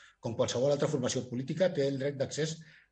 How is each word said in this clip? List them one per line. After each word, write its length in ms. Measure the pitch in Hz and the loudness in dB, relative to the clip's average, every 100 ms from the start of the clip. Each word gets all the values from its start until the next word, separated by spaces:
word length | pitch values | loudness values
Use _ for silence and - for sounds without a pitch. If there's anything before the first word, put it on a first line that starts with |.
| - _ | -20 _
com 140 | 120 - | -6 0
qualsevol 380 | - 120 139 | 0 2 2
altra 160 | 139 143 | 4 2
formació 340 | 147 120 127 117 | 0 0 -2 -2
política, 400 | 120 131 160 185 | -4 -4 2 2
té 140 | 156 139 | 2 0
el 100 | 135 | 0
dret 180 | 139 131 | -2 -2
d'accés 380 | 127 - 156 - - - _ | -4 -2 -4 -4 -12 -20 _